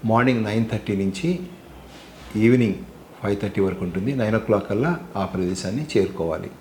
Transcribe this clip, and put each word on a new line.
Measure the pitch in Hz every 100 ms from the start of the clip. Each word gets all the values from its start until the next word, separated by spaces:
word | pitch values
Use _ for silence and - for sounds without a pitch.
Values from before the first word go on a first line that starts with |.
మార్నింగ్ | 113 113 123 123
నైన్ | 107 110 113
థర్టీ | 107 - 101
నుంచి | 98 95 165 180 - - - - - - - - - 107
ఈవినింగ్ | 113 127 117 92 - - - -
ఫైవ్ | 104 101
థర్టీ | 104 -
వరకు | 98 90
ఉంటుంది. | 90 87 104 135
నైన్ | 110 110
ఓ |
క్లాక్ | - 104 -
కల్లా | 101 147 170 - 98
ఆ |
ప్రదేశాన్ని | 98 92 90 90 98 113 151 113
చేరుకోవాలి. | 95 - 82 78 - -